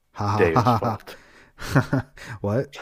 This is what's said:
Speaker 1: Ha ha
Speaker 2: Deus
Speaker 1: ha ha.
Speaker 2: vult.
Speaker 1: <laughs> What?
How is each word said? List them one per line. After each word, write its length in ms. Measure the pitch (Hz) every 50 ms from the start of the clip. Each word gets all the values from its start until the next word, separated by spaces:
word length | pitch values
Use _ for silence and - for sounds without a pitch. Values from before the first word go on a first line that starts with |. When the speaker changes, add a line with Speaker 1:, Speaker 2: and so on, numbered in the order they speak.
| _ _
Speaker 1:
Ha 160 | - - 104 101
ha 100 | 104 107
Speaker 2:
Deus 160 | 95 85 80
Speaker 1:
ha 80 | 123 107 123 120 107
ha. 180 | - 117 107 - - - - - - - - - - _ _ - - -
Speaker 2:
vult. 360 | - 165 156 - 143 131 - - - -
Speaker 1:
<laughs> 220 | - - 117 -
What? 360 | - 101 107 123 139 - - -